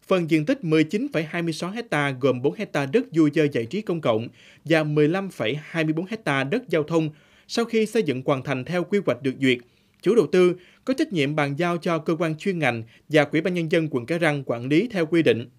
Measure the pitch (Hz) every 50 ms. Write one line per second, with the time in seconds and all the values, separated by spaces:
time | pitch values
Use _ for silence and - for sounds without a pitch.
0 | _ - 190 185 170 151 165 156 151 156 277 277 - 160 156 160 156 156 - 214
1 | 262 294 - 156 165 156 - 175 170 170 156 - - 175 202 240 233 233 - 151
2 | 143 139 135 127 127 135 127 127 123 147 175 214 208 - - 156 139 135 135 233
3 | 254 - - 165 160 147 151 160 151 147 143 127 117 113 - 202 214 - 180 165
4 | 151 135 113 110 117 - _ _ - - - _ _ 147 160 160 156 151 147 151
5 | 151 147 170 190 196 190 - - 123 107 127 151 147 - - 165 160 156 156 160
6 | 185 185 226 220 - - 143 139 135 139 - - - - - 160 147 - 165 165
7 | 160 151 151 _ _ _ _ _ _ _ - 240 233 233 - 220 220 208 - 233
8 | 214 156 123 127 131 - 147 131 120 147 139 131 127 - 170 180 170 175 - 202
9 | 185 - - - 139 135 127 - 135 131 123 123 - _ _ _ _ _ _ _
10 | - 175 220 240 156 147 - 185 180 180 175 180 - - _ _ _ - 262 -
11 | 320 320 208 160 139 135 151 151 143 143 143 143 170 175 175 170 - 185 170 160
12 | 151 - 170 156 175 160 156 156 - 202 185 170 151 127 120 113 113 113 - -
13 | _ _ 147 151 143 147 - 151 165 196 180 175 170 156 175 170 160 147 - 127
14 | 117 120 165 170 170 156 147 143 131 - 123 117 120 131 147 165 214 254 208 185
15 | 170 147 175 170 156 135 113 110 120 - _